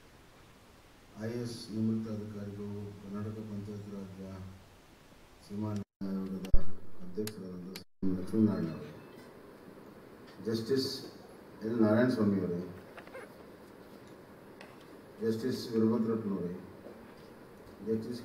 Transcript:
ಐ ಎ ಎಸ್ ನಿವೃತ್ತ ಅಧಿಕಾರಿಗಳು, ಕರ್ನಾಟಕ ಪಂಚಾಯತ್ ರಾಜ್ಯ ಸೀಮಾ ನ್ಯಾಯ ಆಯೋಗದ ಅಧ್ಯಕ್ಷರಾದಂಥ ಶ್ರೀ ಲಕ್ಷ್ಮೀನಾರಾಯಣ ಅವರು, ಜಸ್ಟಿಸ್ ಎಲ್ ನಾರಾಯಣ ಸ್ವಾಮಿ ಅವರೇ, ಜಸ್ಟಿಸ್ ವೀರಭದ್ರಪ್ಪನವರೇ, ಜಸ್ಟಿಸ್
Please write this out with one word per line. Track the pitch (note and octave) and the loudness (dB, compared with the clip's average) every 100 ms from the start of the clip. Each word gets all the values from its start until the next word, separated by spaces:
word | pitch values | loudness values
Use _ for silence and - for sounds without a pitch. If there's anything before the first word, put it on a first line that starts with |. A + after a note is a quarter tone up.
| - - - - - - - - - - - G#2 | -20 -20 -20 -20 -20 -20 -20 -20 -20 -20 -20 -8
ಐ | A2 | -6
ಎ | A#2+ | -4
ಎಸ್ | A2+ G2+ - | -6 -8 -8
ನಿವೃತ್ತ | A2 A2 A2 A2 | -2 0 0 -2
ಅಧಿಕಾರಿಗಳು, | G#2 G#2 G2+ G2+ G2+ G#2 G2+ G#2 - | -6 -8 -10 -10 -8 -8 -8 -10 -12
ಕರ್ನಾಟಕ | G2 G2+ G#2+ G#2+ G#2+ | -10 -8 -6 -8 -8
ಪಂಚಾಯತ್ | G2+ G2+ G#2 G2+ | -8 -8 -10 -10
ರಾಜ್ಯ | G2+ F#2+ F#2 F#2+ F#2+ F#2+ F#2+ - - - - - - - - | -10 -12 -12 -12 -12 -12 -16 -20 -20 -20 -20 -20 -20 -20 -20
ಸೀಮಾ | - G2+ G#2+ | -10 -4 -2
ನ್ಯಾಯ | G#2 - _ G2 | -4 -6 _ -4
ಆಯೋಗದ | F#3+ - F#2+ F#2 - - - - - | -2 -4 -6 10 12 12 8 2 -4
ಅಧ್ಯಕ್ಷರಾದಂಥ | - - G#2 - F#2 F#2 F2+ F#2+ | -4 -4 -4 -6 -10 -10 -10 -12
ಶ್ರೀ | - - F#2+ F#2 | -14 0 0 0
ಲಕ್ಷ್ಮೀನಾರಾಯಣ | G2 A2 G#2+ F#2 E2 | 0 6 6 4 -2
ಅವರು, | D2+ - - - - - - - - - - - - - - - - G2 | -4 -10 -14 -18 -18 -18 -20 -20 -20 -20 -18 -20 -20 -20 -20 -20 -8 -4
ಜಸ್ಟಿಸ್ | A2+ A2+ C3 C3+ - - - - - - - | -2 2 0 0 -6 -12 -16 -20 -20 -20 -8
ಎಲ್ | A2 A#2+ | -2 4
ನಾರಾಯಣ | G#2+ A2 B2+ | 6 8 6
ಸ್ವಾಮಿ | A2 G2+ F#2+ | 6 4 4
ಅವರೇ, | F2 F2 F#2 - - - - - - - - - - - - - - - - - - - - - - - - - | 2 -2 -4 -10 -16 -18 -16 -14 -16 -18 -18 -20 -20 -20 -20 -20 -20 -20 -20 -20 -20 -18 -18 -20 -20 -20 -20 -2
ಜಸ್ಟಿಸ್ | A2+ A2+ B2+ - - | 0 2 -2 -2 0
ವೀರಭದ್ರಪ್ಪನವರೇ, | A2+ A2 A#2 A2 G#2+ G2+ F#2+ F2 F2+ - - - - - - - - - - - - G#2 | 4 6 4 2 0 0 -2 -4 -6 -12 -16 -18 -18 -18 -20 -20 -20 -20 -20 -20 -10 -2
ಜಸ್ಟಿಸ್ | A2+ B2 B2 | -2 -2 -8